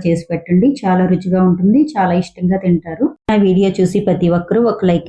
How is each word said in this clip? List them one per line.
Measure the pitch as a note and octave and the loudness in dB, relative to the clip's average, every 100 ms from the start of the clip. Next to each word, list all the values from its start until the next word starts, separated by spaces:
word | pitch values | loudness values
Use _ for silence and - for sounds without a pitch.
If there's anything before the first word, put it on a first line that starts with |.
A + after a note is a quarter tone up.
చేసి | F3 E3+ E3+ | 0 -2 -2
పెట్టండి. | E3 - F3+ B3+ C#4 | -8 0 2 2 0
చాలా | F#3+ F#3 F#3 | 0 0 2
రుచిగా | F3+ F#3 F#3 F#3 | 0 0 0 2
ఉంటుంది, | F3 F#3+ B3+ D#4 | 2 2 2 0
చాలా | D4+ - F3+ | -2 -2 -2
ఇష్టంగా | F3+ - F3+ F#3+ | -4 -4 -2 0
తింటారు. | F#3 E3+ E3 D#3+ C4+ - - | 0 -2 -2 -4 -4 -4 -2
నా | G#3+ G3 | 2 2
వీడియో | F#3 G3 F#3 | 2 0 0
చూసి | F#3 G3+ G3+ | 0 0 -2
ప్రతి | E3+ F3 F3 | 0 0 0
ఒక్కరూ | F3 A3+ A#3 | -2 0 0
ఒక | G#3 F#3 | 0 0
లైక్ | E3+ | 0